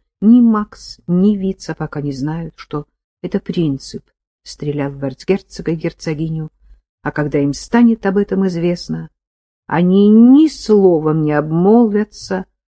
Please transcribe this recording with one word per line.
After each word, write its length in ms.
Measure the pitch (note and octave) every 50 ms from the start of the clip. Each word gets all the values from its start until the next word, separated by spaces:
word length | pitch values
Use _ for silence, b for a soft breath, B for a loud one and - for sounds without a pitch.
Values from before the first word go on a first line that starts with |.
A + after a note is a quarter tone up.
| _ _ _ _
ни 220 | G3 G#3+ A#3 B3
Макс, 580 | A#3+ A3+ A3 G#3 G#3 - - - - - - - _ -
ни 300 | F3 F3+ F#3+ G#3 G#3 G3
Вица 360 | F#3+ F#3+ F#3+ - - - D#3+
пока 280 | - D#3+ D3 - D3
не 100 | C#3 C#3+
знают, 440 | C3+ C3 C3+ D#3 D#3+ E3+ E3 D#3+ - -
что 280 | - - - D3 D3 - _ _ _ _ _ _
это 180 | - - - G3
принцип — 640 | - - - F3+ E3 D3+ C#3 C3+ - - - - - _ _ _ _ _ _ _ _
стрелял 480 | - - - - D3+ C#3+ D3 C#3 C#3+
в 100 | C#3 C#3
эрцгерцога 680 | C#3 C3+ C3 - - - F#3+ G3 - _ - - E3+ D#3
и 40 | E3+
герцогиню, 760 | D#3+ D#3+ E3 - _ - E3 D#3 C#3+ E3 D#3+ D#3+ D#3+ D#3 D#3+ - _ _ _ _ _ _ _ _ _
а 120 | - D3 -
когда 260 | D3+ D3 D3 C3+ D3
им 140 | C#3+ C#3+ C#3
станет 520 | - - - - A#3+ A#3+ A#3 A3+ A3 -
об 120 | G3 F#3+ G3+
этом 280 | G3+ G3+ F#3+ F#3+ F#3+ F#3+
известно, 640 | F3 E3+ E3 F3 F3 F3 - - D#3+ E3 D#3+ - _ _ _ _ _ _ _ _ _ _ _ -
они 420 | - D#3+ F3+ F3+ F#3+ G3+ G3+ G#3
ни 400 | G#3+ A3+ A#3 B3 C4 D4 D#4+ D4+
словом 720 | - - - A3 G#3+ G3+ F#3+ F#3 E3+ D3+ D#3 D#3 D#3 D#3+
не 100 | D3+ D3+
обмолвятся 1120 | D3 D3 D3+ D#3 D#3+ E3+ F3+ G3 A3 A#3+ A#3+ G#3+ G3+ G#3 G#3+ - - - - - F#3+ F#3+ F#3 - _ _ _ _